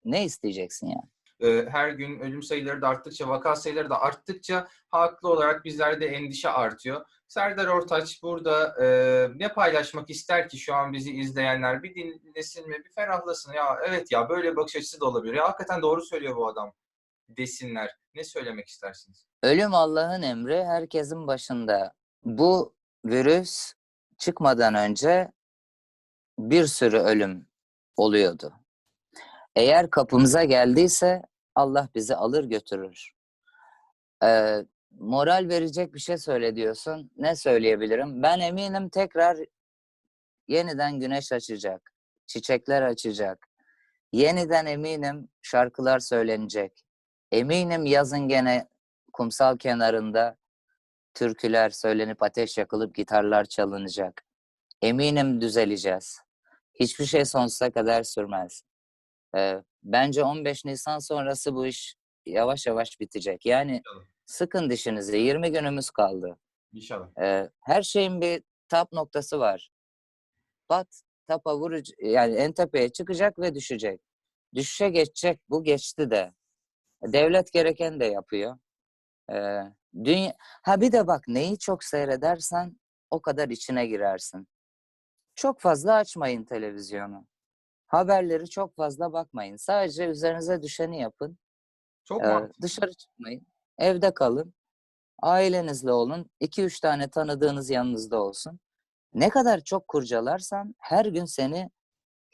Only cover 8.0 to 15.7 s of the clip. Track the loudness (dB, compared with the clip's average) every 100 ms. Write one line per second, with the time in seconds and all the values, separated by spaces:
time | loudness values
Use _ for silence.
8 | -2 -10 -8 -4 0 2 0 2 4 6
9 | 6 4 2 -2 -4 2 2 2 -2 -10
10 | -12 -12 -2 0 0 -8 -2 -2 -2 -4
11 | -8 -8 -6 -2 0 0 -2 -2 -8 -12
12 | -12 -14 _ -12 -12 -14 -12 -14 -12 -8
13 | -4 -4 -4 -10 -6 -2 -2 0 -2 -4
14 | 0 0 0 0 0 0 -2 -4 -8 -4
15 | -2 -2 -2 0 0 0 -6